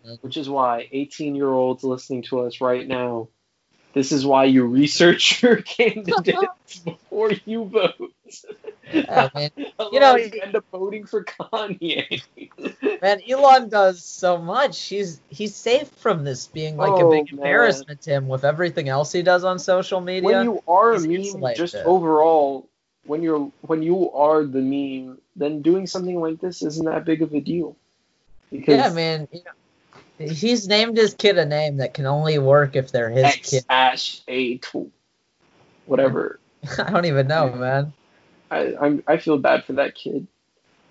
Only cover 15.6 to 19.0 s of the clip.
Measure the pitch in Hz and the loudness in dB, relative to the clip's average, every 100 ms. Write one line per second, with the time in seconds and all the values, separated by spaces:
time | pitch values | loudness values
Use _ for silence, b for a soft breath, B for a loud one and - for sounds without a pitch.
15.6 | 233 247 294 _ 240 175 143 127 - 160 | 0 0 0 _ -2 -2 -4 -8 -10 -10
16.6 | 156 151 190 190 170 156 147 139 143 208 | -10 -2 2 6 6 6 2 -4 0 4
17.6 | 233 135 139 147 - 139 135 131 139 156 | 4 2 -6 -14 -4 -2 -2 -2 -2 0
18.6 | 180 170 143 135 | -2 -2 -2 -2